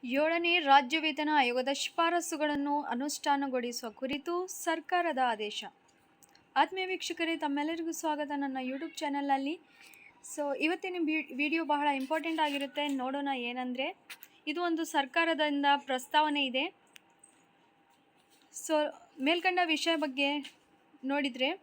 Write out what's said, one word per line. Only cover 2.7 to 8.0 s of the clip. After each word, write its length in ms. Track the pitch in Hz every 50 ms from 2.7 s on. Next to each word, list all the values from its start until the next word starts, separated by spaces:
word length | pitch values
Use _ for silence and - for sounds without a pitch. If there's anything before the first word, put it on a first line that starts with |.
| 285 294
ಅನುಷ್ಠಾನಗೊಳಿಸುವ 1080 | 285 - 254 240 269 302 277 - - 302 285 277 277 277 254 254 240 240 240 - - 226
ಕುರಿತು 560 | 208 - 262 262 285 285 285 - 349 349 370
ಸರ್ಕಾರದ 720 | 370 - - - 339 330 330 320 - 359 349 349 339 294 254 262
ಆದೇಶ. 380 | 247 226 214 214 208 202 - - 190 _ _ _ _ _ _ _ _ _ _ - _ _ - _ _ _
ಆತ್ಮೀಯ 300 | 262 302 311 381 381 381
ವೀಕ್ಷಕರೇ, 520 | 370 370 359 - - 339 - 339 320 330
ತಮ್ಮೆಲ್ಲರಿಗೂ 540 | 311 320 294 285 285 294 311 330 330 330 330
ಸ್ವಾಗತ 400 | 311 -